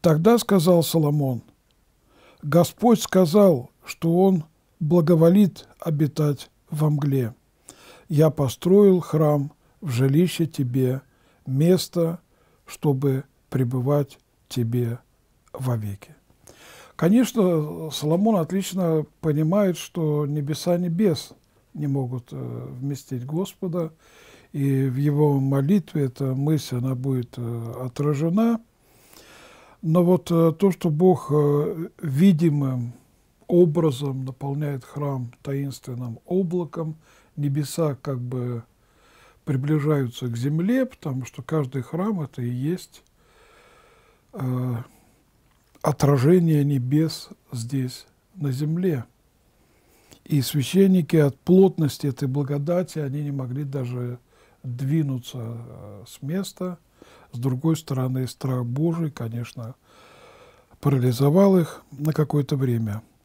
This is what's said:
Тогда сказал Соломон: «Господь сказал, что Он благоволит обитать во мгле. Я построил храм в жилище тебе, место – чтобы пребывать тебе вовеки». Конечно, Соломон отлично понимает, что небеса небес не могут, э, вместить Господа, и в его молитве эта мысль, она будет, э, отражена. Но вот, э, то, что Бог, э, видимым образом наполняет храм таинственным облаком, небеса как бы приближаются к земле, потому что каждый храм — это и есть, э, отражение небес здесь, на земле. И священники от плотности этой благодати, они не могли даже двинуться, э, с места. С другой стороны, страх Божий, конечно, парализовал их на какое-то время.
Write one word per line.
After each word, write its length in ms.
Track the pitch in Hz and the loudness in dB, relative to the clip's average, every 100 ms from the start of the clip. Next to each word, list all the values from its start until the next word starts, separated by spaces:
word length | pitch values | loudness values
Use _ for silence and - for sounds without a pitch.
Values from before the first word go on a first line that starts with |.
Тогда 360 | 175 151 180 233 | 4 4 4 4
сказал 460 | - 196 165 175 | 4 2 6 4
Соломон: 600 | 160 170 147 147 135 117 - _ _ _ _ _ _ _ _ _ | 4 2 2 0 -2 -4 -10 _ _ _ _ _ _ _ _ _
«Господь 600 | 151 165 170 - 226 226 | 2 2 2 2 4 4
сказал, 720 | - 185 180 196 196 143 123 _ - | 4 2 4 6 6 4 -2 _ -18
что 280 | - 165 | -4 0
Он 300 | 170 190 185 - _ _ _ | 4 4 2 -2 _ _ _
благоволит 880 | 151 175 160 165 165 196 202 - - _ | 2 2 4 6 6 6 4 0 -20 _
обитать 720 | - 147 151 - 151 143 - _ _ | -6 0 -2 0 -2 -2 -8 _ _
во 200 | 147 151 | -2 0
мгле. 440 | 147 143 135 117 - _ _ - - - - _ | 0 0 0 -2 -6 _ _ -20 -20 -20 -20 _
Я 200 | 147 156 | 4 4
построил 680 | 147 135 - 175 202 202 185 | 2 -4 -2 4 6 6 4
храм 540 | - 156 151 147 143 _ _ _ | 0 2 2 2 -2 _ _ _
в 100 | 165 | -4
жилище 580 | 120 135 143 180 - 160 | 0 2 4 2 0 -4
тебе, 540 | - 131 131 127 131 _ _ _ _ - | -2 -4 0 0 -2 _ _ _ _ -6
место – 760 | 135 165 185 - 175 165 170 _ _ _ _ - | 0 4 2 0 -2 -2 -4 _ _ _ _ -20
чтобы 580 | - 156 131 139 131 - _ _ | -4 -2 0 0 -2 -6 _ _
пребывать 680 | 131 127 127 123 147 139 - _ _ _ | -2 -2 -2 0 0 -2 -10 _ _ _
тебе 520 | - 113 123 120 117 _ _ _ _ _ | -4 -2 -2 -4 -6 _ _ _ _ _
вовеки». 640 | - 127 117 104 101 - 151 _ _ - - - - - - | -8 -4 -4 -6 -12 -18 -20 _ _ -20 -20 -20 -20 -20 -2
Конечно, 960 | 165 226 247 233 180 165 151 165 160 | 2 4 2 2 2 2 -2 -8 -10
Соломон 460 | 131 147 170 214 208 | -6 -2 2 2 2
отлично 680 | 156 190 190 185 170 160 151 _ | 0 -4 -4 -2 0 0 -2 _
понимает, 560 | 160 151 156 196 196 165 | -2 0 2 2 0 -2
что 500 | - - 156 147 147 | -8 -4 -2 -2 -2
небеса 520 | 147 143 151 - 175 | -4 -4 -4 -2 0
небес 560 | 180 165 214 151 - - _ _ _ | 0 0 0 0 -6 -20 _ _ _
не 140 | - 147 | -8 -4
могут, 420 | 139 127 123 120 | -2 -4 -8 -12
э, 360 | 139 123 120 127 131 | -12 -10 -12 -12 -10
вместить 460 | 139 135 - 127 127 | -8 -10 -8 -10 -6
Господа, 680 | 156 196 - 185 175 160 _ _ - - - _ | -6 -6 -8 -8 -6 -6 _ _ -20 -20 -20 _
и 320 | 147 139 135 135 | -4 0 0 0
в 100 | 127 | 0
его 420 | 147 143 151 139 | 0 2 2 2
молитве 680 | 135 139 139 202 - 156 135 | 2 0 2 0 0 -4 -4
эта 280 | - 135 | -4 -4
мысль, 440 | 131 143 156 - 123 | -2 0 0 -2 -6
она 180 | 131 127 | -4 -4
будет, 380 | 135 131 120 - | -2 -4 -4 -10
э, 380 | 120 117 113 117 127 | -8 -8 -10 -10 -10
отражена. 760 | 120 147 139 165 190 226 233 _ _ _ _ _ - - - - - - _ | -4 -2 0 0 2 2 0 _ _ _ _ _ -20 -20 -20 -20 -20 -20 _
Но 240 | 165 165 175 | 0 2 4
вот, 260 | 180 - | 2 2
э, 220 | 165 165 160 | 2 2 4
то, 140 | 196 | 0
что 180 | 175 175 | 0 -2
Бог, 380 | 151 185 160 - | 4 4 4 2
э, 600 | 147 147 147 151 160 180 _ | 2 2 2 -2 -6 -10 _
видимым 920 | 156 131 196 156 165 147 135 127 120 - _ _ _ _ - | -6 4 4 6 2 2 -2 -2 -6 -12 _ _ _ _ 0
образом 760 | 175 175 156 160 127 143 135 | 4 4 4 0 0 -6 -6
наполняет 600 | 131 127 139 143 147 139 - | -10 -8 -8 -6 -6 -6 -10
храм 480 | 139 143 135 120 - | -8 -6 -6 -8 -12
таинственным 800 | - 139 139 127 - 123 123 113 - | -8 -6 -6 -10 -12 -10 -10 -12 -4
облаком, 720 | 180 180 180 160 170 160 156 _ _ _ - | -4 -2 -4 -6 -8 -10 -10 _ _ _ -6
небеса 600 | 143 139 143 - 156 127 | -4 -2 -4 -2 -4 -4
как 200 | - 127 | -8 -8
бы 420 | 123 127 123 120 - _ _ _ _ _ _ _ | -6 -6 -6 -8 -12 _ _ _ _ _ _ _
приближаются 840 | - 135 143 156 147 147 127 - 127 | -4 -4 0 0 0 0 -2 -6 -8
к 100 | 117 | -4
земле, 480 | 131 156 180 254 254 | -2 -2 0 0 -2
потому 400 | - 156 131 123 | -6 -8 -8 -10
что 160 | - | -14
каждый 400 | - 156 131 135 | -6 -4 -4 -6
храм — 400 | 120 160 202 196 | -6 -6 -4 -4
это 220 | 143 - | -6 -8
и 40 | 120 | -6
есть, 560 | 123 139 180 - - _ _ _ _ _ _ _ _ _ _ _ _ _ | -4 -4 -6 -8 -20 _ _ _ _ _ _ _ _ _ _ _ _ _
э, 420 | 226 131 127 127 117 - _ _ _ _ _ _ _ _ _ | -10 -6 -4 -4 -6 -10 _ _ _ _ _ _ _ _ _
отражение 840 | - 143 143 143 135 185 170 151 | -4 0 2 4 4 4 4 2
небес 640 | 143 139 123 151 160 - - - _ | 2 0 0 0 0 -4 -16 -20 _
здесь, 540 | 123 117 139 127 - - _ _ 185 | -10 -6 -6 -6 -10 -20 _ _ -8
на 160 | 143 | -6
земле. 520 | 127 151 165 185 139 117 _ _ _ _ _ _ _ _ _ _ - - | -4 -4 -2 -2 -4 -8 _ _ _ _ _ _ _ _ _ _ -20 -2
И 180 | 147 | -2
священники 720 | 127 151 127 185 196 185 151 165 | 0 -4 0 4 4 4 4 2
от 240 | 143 - | 2 0
плотности 680 | - 185 190 185 151 - 147 | 4 6 6 2 -2 -2 -6
этой 220 | 127 143 | -4 -4
благодати, 720 | 135 135 143 143 175 180 160 | -2 -2 -4 -2 -2 -4 -6
они 240 | 143 143 | -6 -6
не 80 | 147 | -6
могли 320 | 139 127 127 | -6 -8 -8
даже 560 | 143 139 123 123 123 123 _ _ _ _ | -8 -6 -6 -6 -8 -10 _ _ _ _
двинуться, 800 | 127 123 135 160 147 127 120 131 | -12 -6 -2 0 0 -4 -8 -12
э, 600 | 113 117 120 120 101 104 - | -12 -12 -16 -18 -18 -20 -20
с 140 | - | -14
места. 560 | 135 180 190 - 180 175 _ _ - - _ | -8 -6 -8 -8 -10 -10 _ _ -20 -20 _
С 80 | 120 | -6
другой 380 | 131 127 160 156 | -4 -2 0 -2
стороны, 500 | - 131 127 131 127 | -2 -4 -2 -2 -6
страх 360 | - 135 127 | -6 -4 -4
Божий, 460 | 120 127 165 165 160 | -4 -2 -2 -2 -6
конечно, 640 | - 117 117 120 - 113 - _ - - - - - - _ _ _ | -6 -8 -8 -10 -12 -14 -16 _ -20 -20 -20 -20 -20 -20 _ _ _
парализовал 800 | 147 135 123 120 139 170 196 190 | 0 2 2 2 4 6 6 4
их 260 | 156 - _ | 2 -6 _
на 240 | 139 151 | -6 -4
какое-то 440 | 151 151 147 139 143 | 0 0 0 -2 -2
время. 440 | 131 117 113 104 - _ | 0 0 -2 -6 -10 _